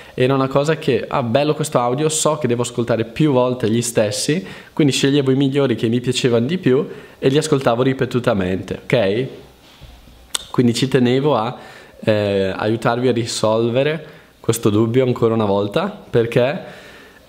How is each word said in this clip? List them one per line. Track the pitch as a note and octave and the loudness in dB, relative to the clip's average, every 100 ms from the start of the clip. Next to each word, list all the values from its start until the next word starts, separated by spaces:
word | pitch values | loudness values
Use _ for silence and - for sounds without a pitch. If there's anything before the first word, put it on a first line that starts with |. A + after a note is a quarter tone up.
| - | -10
era | - B2+ | 0 2
una | C3+ C3+ | 2 2
cosa | C#3 C#3+ D#3 | 0 0 -2
che, | D3+ A#2 - | 0 0 0
"Ah, | D3 | -4
bello | A#2+ B2 D3+ | 0 0 0
questo | D3 D3+ C3 | -2 -2 0
audio, | A#2+ C3 D#3 | 0 0 -2
so | D#3 D#3 D3+ | 0 -2 0
che | B2 | -2
devo | A#2+ | -2
ascoltare | A#2+ - A#2 A2+ | -2 -4 -2 -2
più | A2+ - D#3 | -2 0 2
volte | B2+ B2 B2 G#2+ | 2 2 0 0
gli | A2+ | 0
stessi", | A#2 - G#2 - - D#3+ F#3+ - - | 0 0 0 -2 -2 -4 -4 -16 -12
quindi | - D3+ | 0 0
sceglievo | C3 C#3 C#3+ C3+ | 2 2 2 2
i | C3 | 2
migliori | C#3 C#3 C#3 A2+ | 2 2 0 0
che | A2+ | 0
mi | A#2+ | -2
piacevano | B2+ B2 C3 A#2 A#2+ | -2 0 2 2 0
di | F3+ | 0
più | C3+ B2+ F3 - - - | 2 2 0 -8 -18 -2
e | - | 0
li | C#3 | 2
ascoltavo | D3 C#3 B2+ A#2 | 2 0 2 2
ripetutamente, | C3 C3 A#2+ B2+ A#2+ G#2+ F#2 F#2 G2+ G2 | 0 0 -2 -2 0 0 0 -2 -6 -10
ok? | - B2+ G2 G#2+ C3 - - - - - - - - - - - - | -2 0 2 0 -4 -10 -20 -20 -20 -20 -20 -20 -20 -20 -14 -14 -8
Quindi | - A#2+ | 0 2
ci | A#2 C3 | 2 0
tenevo | C3+ B2 B2+ D3 B2 | 2 2 2 2 0
a, | A2 - - - - - | -2 -8 -16 -20 -20 -8
eh, | - G#2+ G#2 G2 F#2+ | 0 0 2 0 -2
aiutarvi | - G#2+ A2+ B2 A#2+ B2+ | -2 -2 0 0 0 0
a | |
risolvere | A#2 A#2 - G#2+ A2 A#2 A#2+ C#3+ D#3 - - - _ | 0 -2 -2 0 2 0 0 0 -2 -8 -20 -20 _
questo | - A2+ A2+ | -4 0 2
dubbio | G#2 A2+ B2 | 2 2 2
ancora | B2+ A#2 A#2 | 2 2 0
una | A2+ | 2
volta, | G#2+ G2 G#2 D#3+ G3 - - | 0 0 0 -2 -4 -8 -2
perché, | A#2+ A2+ C3 B2 E3 - - - - - - | 0 2 2 0 -2 -10 -18 -20 -20 -20 -20